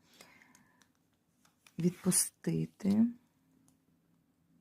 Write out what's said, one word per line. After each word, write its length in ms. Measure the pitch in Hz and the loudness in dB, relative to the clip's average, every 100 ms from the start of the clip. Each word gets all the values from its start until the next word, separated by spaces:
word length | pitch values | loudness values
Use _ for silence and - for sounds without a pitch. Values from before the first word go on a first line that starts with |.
| _ - - - _ - _ _ _ _ _ _ _ _ _ _ _ - | _ -20 -20 -20 _ -20 _ _ _ _ _ _ _ _ _ _ _ -4
відпустити. 1300 | 170 - 185 - - - - 165 160 - 196 196 165 - _ _ _ _ _ _ _ _ _ _ _ _ _ _ | -2 -2 0 0 -2 -6 -6 -4 -4 -4 0 2 2 -2 _ _ _ _ _ _ _ _ _ _ _ _ _ _